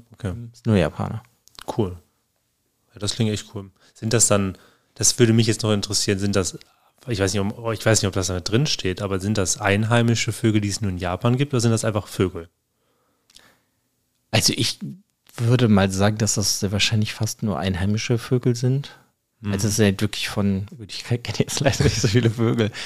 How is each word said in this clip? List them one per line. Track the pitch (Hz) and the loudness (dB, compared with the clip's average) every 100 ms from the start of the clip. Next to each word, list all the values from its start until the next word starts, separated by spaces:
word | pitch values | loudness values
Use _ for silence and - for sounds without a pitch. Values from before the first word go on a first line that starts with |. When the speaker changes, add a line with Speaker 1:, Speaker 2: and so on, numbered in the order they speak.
| - | -14
Speaker 1:
Okay. | - 95 117 117 | -10 -8 -8 -12
Speaker 2:
Ist | - 117 | -6 2
nur | 101 | 2
Japaner. | 76 - - 117 - _ _ - - - | 2 -2 -8 -8 -14 _ _ -18 -8 -4
Speaker 1:
Cool. | 92 87 _ _ _ _ _ _ _ _ _ | -4 -6 _ _ _ _ _ _ _ _ _
Ja, | - | -10
das | 104 - | -6 -2
klingt | 110 | -2
echt | 104 - 101 | -2 -8 -14
cool. | 98 _ _ - | -14 _ _ -10
Sind | 110 | 0
das | 117 - | 2 4
dann, | 101 95 92 _ _ _ | 2 0 -4 _ _ _
das | - 107 - | -2 0 4
würde | 113 | 6
mich | 113 113 | 6 4
jetzt | 107 | 0
noch | 107 | 0
interessieren, | 104 98 101 - 95 | 0 0 -2 0 0
sind | 101 101 | 0 0
das, | 90 - _ _ _ _ 127 | 0 -6 _ _ _ _ -6
ich | 101 | -2
weiß | 95 | 0
nicht, | 101 | 0
ob, | 101 120 113 | -4 -4 -6
ich | 107 110 | -2 2
weiß | 107 | 2
nicht, | 98 | 2
ob | |
das | 98 90 | -2 -2
damit | 90 92 | -4 -2
drin | 113 156 | 0 0
steht, | - 95 90 | -2 -4 -4
aber | 101 95 | -4 -4
sind | 98 101 | -2 0
das | 90 - | -2 -2
einheimische | 101 101 110 120 117 113 - | 0 0 2 2 2 0 -2
Vögel, | - 113 107 | -2 0 2
die | 104 | 0
es | 95 | -4
nur | 104 | -4
in | 90 | -4
Japan | 90 92 120 127 | -4 -2 0 0
gibt, | 143 | 0
oder | 123 | 0
sind | 117 | 2
das | 110 110 | 0 0
einfach | 104 - | -4 -4
Vögel? | - 92 87 82 _ _ _ _ _ _ _ _ - _ _ _ _ _ _ _ _ _ | -2 -2 -2 -14 _ _ _ _ _ _ _ _ -20 _ _ _ _ _ _ _ _ _
Speaker 2:
Also | 117 - - | 0 2 0
ich | 117 - 139 175 _ _ _ - | -2 -4 -10 -12 _ _ _ -2
würde | 117 123 117 | 2 4 6
mal | 101 98 | 6 4
sagen, | 95 104 107 | 2 0 2
dass | 107 113 | -2 0
das | 95 - | -2 -2
sehr | 95 | -2
wahrscheinlich | 101 - 110 107 | 0 0 0 -2
fast | - 113 - | -2 -6 -4
nur | 110 73 | -4 -2
einheimische | 95 87 98 107 - 117 | -2 0 0 -2 0 -2
Vögel | - 123 127 120 | 0 0 0 0
sind. | 127 139 - - _ _ _ _ | 0 0 -4 -14 _ _ _ _
Speaker 1:
Mhm. | 101 | -6
Speaker 2:
Also | 95 107 | -2 0
es | 107 | 4
sind | 101 | 4
halt | 98 | 2
wirklich | 104 - - | -2 -4 -6
von, | 107 101 95 98 120 | -2 0 0 -4 -12
gut, | 107 | -14
ich | - - | -10 -4
kenne | 120 - - | -4 -2 -4
jetzt | - - | -2 0
leider | 143 - | 0 2
nicht | 143 110 | 2 2
so | 120 | 2
viele | 120 113 | 2 2
Vögel, | 117 113 120 104 - | 2 0 2 0 -4